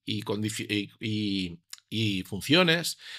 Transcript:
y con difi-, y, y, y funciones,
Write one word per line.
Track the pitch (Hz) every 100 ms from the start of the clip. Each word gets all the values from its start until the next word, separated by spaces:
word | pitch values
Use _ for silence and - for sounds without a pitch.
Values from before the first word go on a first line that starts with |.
| -
y | 107
con | 107 104
difi-, | 107 110 -
y, | 104 101 -
y, | 117 107 104 98 90 85 _ - _
y | 107 110 95
funciones, | 92 98 - 160 180 165 165 - -